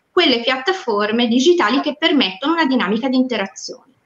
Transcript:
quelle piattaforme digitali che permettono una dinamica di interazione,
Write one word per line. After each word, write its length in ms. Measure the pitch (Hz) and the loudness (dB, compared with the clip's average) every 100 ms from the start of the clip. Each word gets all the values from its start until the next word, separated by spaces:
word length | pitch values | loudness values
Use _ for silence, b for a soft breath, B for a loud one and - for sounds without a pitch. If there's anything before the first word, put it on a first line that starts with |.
| _ | _
quelle 280 | 359 330 233 | 0 2 2
piattaforme 880 | 233 262 381 370 - 208 208 233 240 | 0 -2 -2 -4 -4 -2 0 0 2
digitali 540 | 247 311 349 214 277 | 4 4 4 2 0
che 160 | 294 - | -2 -2
permettono 540 | 330 294 185 - 285 | 0 2 0 -2 -2
una 140 | 330 277 | 0 0
dinamica 420 | 254 185 214 262 | 0 0 0 0
di 80 | 254 | 0
interazione, 760 | 254 220 196 - - - _ _ | 0 -2 -4 -8 -16 -18 _ _